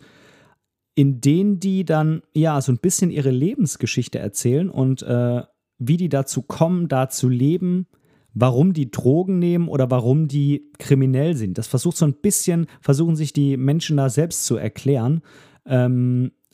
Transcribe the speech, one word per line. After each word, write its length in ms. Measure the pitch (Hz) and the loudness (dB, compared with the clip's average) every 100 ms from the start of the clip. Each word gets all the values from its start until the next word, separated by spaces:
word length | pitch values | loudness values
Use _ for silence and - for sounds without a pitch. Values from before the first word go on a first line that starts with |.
| - _ - _ _ _ _ _ _ - | -20 _ -20 _ _ _ _ _ _ 2
in 260 | 139 123 | 2 2
denen 380 | 156 170 208 185 | 2 2 2 0
die 260 | 190 190 165 | -2 -2 0
dann, 380 | 156 156 160 - | 0 0 -2 -4
ja, 280 | 156 160 143 | 0 0 0
so 100 | 131 | 0
ein 80 | 120 | 0
bisschen 320 | 185 - 180 | 0 0 0
ihre 180 | 147 135 | 0 0
Lebensgeschichte 920 | 127 170 277 151 - 117 127 - - | 0 0 0 -2 -2 -4 -4 -4 -6
erzählen 500 | 107 - 120 143 190 | -6 -2 0 0 0
und, 340 | - 131 131 | 0 0 -2
äh, 400 | - 123 120 123 - _ _ - | -2 0 0 -2 -6 _ _ -6
wie 200 | 120 170 | -2 0
die 120 | 175 | 0
dazu 320 | 135 - 131 | -2 -2 -6
kommen, 460 | - - 165 180 165 | -8 0 0 2 0
da 220 | 131 131 | 0 -2
zu 200 | - 127 | -2 0
leben, 580 | 123 143 175 180 180 175 _ _ _ _ | 2 2 0 0 -2 -4 _ _ _ _
warum 400 | 107 127 123 185 | 0 2 4 2
die 160 | 156 127 | 2 -4
Drogen 500 | - 127 156 185 180 | 0 2 2 0 0
nehmen 280 | 175 175 170 | 0 0 0
oder 240 | 143 127 | -2 0
warum 360 | 127 117 151 151 | 2 2 2 0
die 440 | 147 143 143 - - | 0 0 -2 -6 -16
kriminell 580 | - 135 131 131 160 139 | 0 2 4 2 0 -2
sind. 220 | 101 92 | -4 -6
Das 100 | - | -4
versucht 300 | 131 175 - | -2 -2 0
so 80 | 151 | 0
ein 100 | - | 2
bisschen, 460 | 208 - 185 170 160 - | -2 0 0 -2 -4 -4
versuchen 340 | - 139 165 156 | 0 2 2 0
sich 180 | 151 | -2
die 240 | 147 139 131 | 0 0 2
Menschen 400 | 135 160 - 143 | 0 0 0 0
da 120 | 135 | 0
selbst 360 | 143 170 - - | 0 -2 -4 -4
zu 100 | 117 | -2
erklären. 640 | 107 - 135 131 123 160 - - - _ - | -4 -4 -2 0 0 -2 -6 -20 -20 _ -2
Ähm, 640 | 127 123 123 123 123 131 - _ | 0 2 0 0 0 -2 -8 _